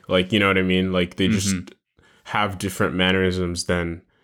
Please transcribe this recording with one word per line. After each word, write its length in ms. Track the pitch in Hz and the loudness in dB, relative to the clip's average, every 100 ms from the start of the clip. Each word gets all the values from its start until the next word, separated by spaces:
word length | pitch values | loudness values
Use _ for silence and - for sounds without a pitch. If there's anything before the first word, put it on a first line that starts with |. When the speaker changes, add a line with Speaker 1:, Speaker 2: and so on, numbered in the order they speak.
| - | -2
Speaker 1:
Like, 240 | 92 92 | 0 2
you 60 | 107 | 2
know 100 | 98 | 2
what 100 | 95 | 2
I 40 | |
mean? 300 | 92 92 92 | 2 0 0
Like, 240 | 90 90 - | 0 -2 0
they 120 | 92 | 0
just 260 | 104 95 | 0 0
Speaker 2:
Mm-hmm. 200 | 92 - - _ _ _ _ | -4 -6 -20 _ _ _ _
Speaker 1:
have 340 | - 110 104 92 | -6 -2 -2 -2
different 360 | 98 - 98 | -6 -2 -2
mannerisms 680 | 90 92 95 92 92 87 87 | 2 2 2 2 0 -4 -4
than 380 | - 87 85 85 - _ | -2 -2 -2 -8 -14 _